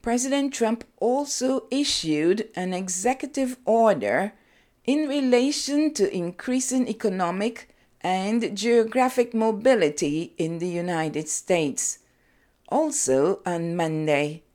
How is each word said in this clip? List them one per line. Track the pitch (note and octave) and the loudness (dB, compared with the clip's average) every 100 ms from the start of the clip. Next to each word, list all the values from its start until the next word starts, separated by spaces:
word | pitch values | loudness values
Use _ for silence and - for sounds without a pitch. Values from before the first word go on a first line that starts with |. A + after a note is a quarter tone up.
President | A#3+ A#3+ C4 C#4 C#4 | 0 0 0 0 0
Trump | - A3+ A3+ - _ | 0 0 0 -6 _
also | A3+ C4 C#4+ - B3+ C4+ - | 0 0 -2 -2 0 -2 -2
issued | C4+ C#4+ - D#3+ D3+ E3 G#3 A3 - | -2 0 -2 0 2 2 2 -2 -6
an | F3+ | -4
executive | F#3 F#3+ F3+ A3 C4 C#4 - C4 B3+ | -4 -4 -2 -2 -2 -4 -2 -4 -4
order | - A3+ A3+ E3+ G2+ B2 G3 - _ _ _ _ | 0 4 4 4 0 0 -2 -8 _ _ _ _
in | - C#4+ D4+ | 0 0 0
relation | C#4+ C4 B3 C4 D4 - D4 D4+ | 0 2 4 2 0 -2 2 0
to | D4 G3 | 2 0
increasing | F#3 E3+ F3+ - B3+ B3+ C4 B3 | 0 -6 -6 -4 -2 0 -2 -2
economic | A3 A3 F#3 F3 F#3 G#3+ A#3 - _ _ _ | -2 -2 0 -2 -2 -4 -6 -20 _ _ _
and | F3 F#3 G3 A#3 A3 G3+ | -2 -2 0 -2 -2 -2
geographic | A3+ A#3 A3+ A#3+ B3+ B3+ A#3+ | 2 4 4 2 2 2 0
mobility | A3+ A3 G#3 B3 A#3+ D#3 D3 D3+ D3+ E3 - | 2 0 2 4 4 2 0 -2 -2 -6 -4
in | E3 E3 | -4 -2
the | F3+ | -4
United | F3 F3 E3+ D#3 D3+ D3+ | -4 -2 -2 -2 -4 -6
States, | - - F3 D3+ - - - _ _ _ _ _ _ - | -8 0 0 0 -2 -6 -6 _ _ _ _ _ _ -4
also | B3+ D#4 - - C3 D3+ G3 - | -2 0 -2 2 2 2 0 -4
on | E3+ E3+ E3+ | -4 -4 -2
Monday. | E3 D#3 D#3 C#3+ D3 D#3 _ | -2 -2 0 0 0 -6 _